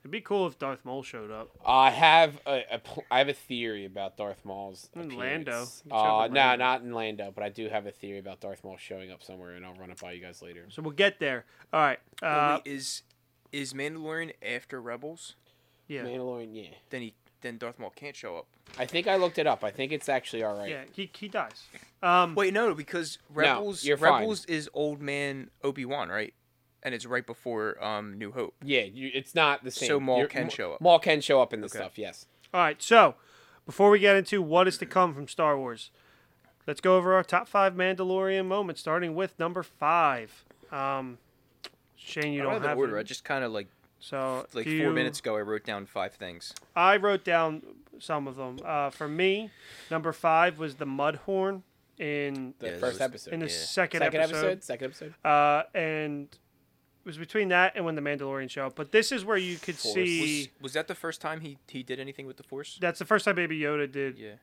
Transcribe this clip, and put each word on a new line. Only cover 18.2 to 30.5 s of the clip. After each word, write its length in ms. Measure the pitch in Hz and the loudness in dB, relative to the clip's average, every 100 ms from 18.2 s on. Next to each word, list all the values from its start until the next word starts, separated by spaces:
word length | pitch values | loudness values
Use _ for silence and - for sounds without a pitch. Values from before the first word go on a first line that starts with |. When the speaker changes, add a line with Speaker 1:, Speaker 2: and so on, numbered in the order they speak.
| 107 85 | -12 -12
Speaker 3:
up. 100 | - _ - - | -14 _ -20 -6
Speaker 2:
I 80 | 123 | -2
think 220 | 165 196 | 0 2
I 80 | 190 | 2
looked 200 | 180 170 | 2 2
it 100 | 151 | 0
up. 160 | 151 | 0
I 80 | - | -2
think 200 | 98 135 | -4 -6
it's 140 | 147 - | -4 -2
actually 340 | 131 - 113 | -2 -2 -4
all 120 | 110 104 | -4 -4
right. 120 | 101 | -8
Speaker 1:
Yeah, 140 | 147 135 | -10 -12
he, 160 | - 196 - | -12 -12 -12
he 100 | 208 | -8
dies. 340 | 196 120 - - - - _ | -6 -6 -10 -20 -20 -20 _
Um, 340 | 180 180 170 160 | 4 4 4 2
Speaker 3:
Wait, 180 | 190 | 0
no, 200 | 202 226 | 2 0
because 460 | 156 147 175 156 - _ | -2 -6 -6 -6 -10 _
Speaker 2:
No, 60 | 151 | 2
Speaker 3:
Rebels, 500 | 151 127 208 185 143 | 2 2 -2 -4 0
Speaker 2:
you're 120 | 139 | 6
fine. 240 | 160 131 | 6 6
Speaker 3:
Rebels 220 | 220 208 - | 2 -4 -4
is 240 | 160 147 | -6 -4
old 280 | 143 151 147 | -4 -4 -4
man 480 | 143 143 143 135 - _ | -6 -4 -4 -6 -12 _
Obi-Wan, 460 | 139 139 123 139 90 | -6 -4 -6 -6 -4
right? 240 | 101 107 _ _ _ _ _ | -4 -6 _ _ _ _ _
And 100 | 131 | -8
it's 120 | 120 117 | -8 -4
right 200 | 123 117 | -4 -4
before, 580 | 120 127 113 107 - | -10 -6 -2 -2 -4
um, 340 | 107 104 104 101 | -4 -6 -8 -10
New 140 | 104 | -10
Hope. 220 | 127 117 _ | -6 -8 _
Speaker 2:
Yeah, 180 | 139 131 | 0 0
you, 280 | 101 131 131 | 0 -8 -8
it's 200 | 131 131 | -8 -4
not 300 | 165 151 139 | 2 2 2
the 80 | 127 | -4
same. 160 | - 131 | -6 0
Speaker 3:
So 120 | 143 | 0
Maul 200 | 135 127 | 2 2
Speaker 2:
You're, 80 | 147 | 2
Speaker 3:
can 160 | 139 | -2
Speaker 2:
Ma-, 60 | |
Speaker 3:
show 240 | 123 | -4